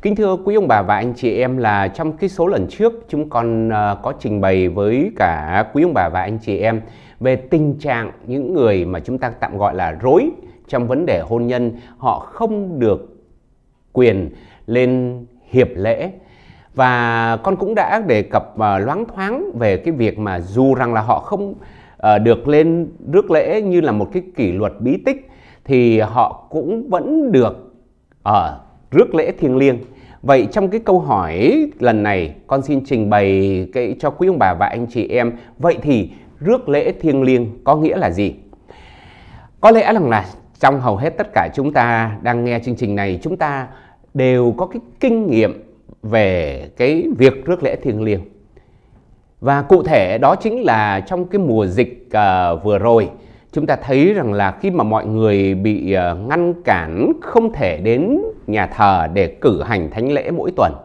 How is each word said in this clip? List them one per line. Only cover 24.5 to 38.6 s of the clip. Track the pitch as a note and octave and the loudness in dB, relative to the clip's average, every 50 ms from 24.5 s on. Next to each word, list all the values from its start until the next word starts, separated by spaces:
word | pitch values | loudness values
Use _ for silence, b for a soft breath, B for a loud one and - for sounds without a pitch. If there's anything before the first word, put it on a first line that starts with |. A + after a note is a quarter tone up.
| F2 | 0
luật | F#2+ G#2+ G#2 - - | -2 -4 -4 -4 -4
bí | A2 B2 C#3+ - - | -2 -2 -2 0 0
tích, | - C4+ C4+ - b b b b b b b b | -2 -4 -4 -8 b b b b b b b b
thì | - C3+ B2+ B2 A#2+ A2+ A2 | 0 2 4 4 4 4 4
họ | A2 G#2 A2 B2+ A2+ - - - - - | 2 0 2 0 0 0 0 -8 -18 -8
cũng | - D#3 C#3 D3 G3+ A3+ B3 D4 | -6 -6 -4 -4 -4 -6 -4 -2
vẫn | F#3+ F3 D3+ A#3+ D4+ D#4+ D4+ C4 G3+ | -2 -2 -2 0 0 0 0 4 4
được | C3+ A#2+ G#2+ F#2+ - - - - _ _ _ _ _ _ _ _ _ _ | 4 4 2 0 -6 -16 -20 -20 _ _ _ _ _ _ _ _ _ _
ở | G2+ G#2+ G2+ F2 D#2 C#2 - - - _ - _ - | 2 2 2 2 0 -6 -10 -16 -20 _ -20 _ 0
rước | - D3+ A#3 - - | 4 4 4 4 4
lễ | D#3+ D#3 - - | 0 0 0 -2
thiêng | - - C#3+ B2+ | -2 0 0 2
liêng. | C3 C3+ C#3 B2+ A#2 A2 B B B B B B B B | 4 4 4 2 0 -4 B B B B B B B B
Vậy | B2 C#3 C3 A2+ G2+ - | 4 4 4 4 2 0
trong | G#3+ G3 F#3+ | -2 -2 0
cái | F#3 A3+ | -2 -2
câu | A3+ - F#3+ F3+ | 0 2 2 2
hỏi | D#3+ D3 B2 G2 F2+ D#2+ D#2+ F2 G#2+ D3 A#3 D#4 D#4 D4 - - | 2 2 0 0 0 -2 -2 2 2 4 4 4 0 -2 -4 0
lần | - A#2+ A2+ G#2+ G#2 | 0 2 2 2 2
này, | G#2 G2+ F#2 F2 D#2 - - - | 0 0 0 -2 -4 -6 -14 -6
con | _ C3+ C#3 C3+ | _ -4 -4 -2
xin | C#3+ D3 C3+ C3 | -2 -2 -4 -2
trình | - C#3+ A#2 A2 G2+ | -2 -2 -2 0 2
bày | G#2+ G#2 G2+ G2 G2 F#2+ F#2+ G2 G2 F#2 F#2 F2+ - | 2 2 4 4 2 2 2 0 0 -2 -4 -4 -4
cái, | B2+ A#2+ G#2+ - - | -4 -4 -4 -4 -4
cho | - D3 | -4 -6
quý | - - F3+ F#3 | -2 0 0 0
ông | F#3 D3+ | 2 2
bà | G#2+ F#2 F2+ | 2 0 2
và | E2 G2 | 0 -2
anh | - - A#2 A#2+ | -2 -2 -4 -8
chị | A#2 - B2 G2+ - | -6 -4 -4 -4 -2
em, | - B2 A#2 A#2 A#2+ A#2 B B B _ | 0 0 0 -2 -4 -8 B B B _
vậy | B2+ E3+ - - - | 0 0 0 0 0
thì | D3 D3 A#2 F#2 B B B B B B - | 0 0 0 0 B B B B B B -8
rước | C#3+ E3+ A#3 B3+ B3+ - | 0 0 0 0 0 0
lễ | C#3+ D3 D3 D#3 - | 0 0 0 -2 -4
thiêng | - - E3 D3+ C3+ C3+ | -2 0 0 0 2 2
liêng | B2+ B2+ B2 A#2+ A2 G#2+ - - | 4 2 2 2 -2 -8 -6 0
có | - C#3+ | 2 2
nghĩa | D#3 D#3 D#3+ - | 2 2 0 0
là | G3 F3 G2 | 0 -2 -2
gì? | E2+ F2+ G#2 F#2 C#2+ - - - - _ | 0 0 -2 -2 -2 -8 -18 -20 -20 _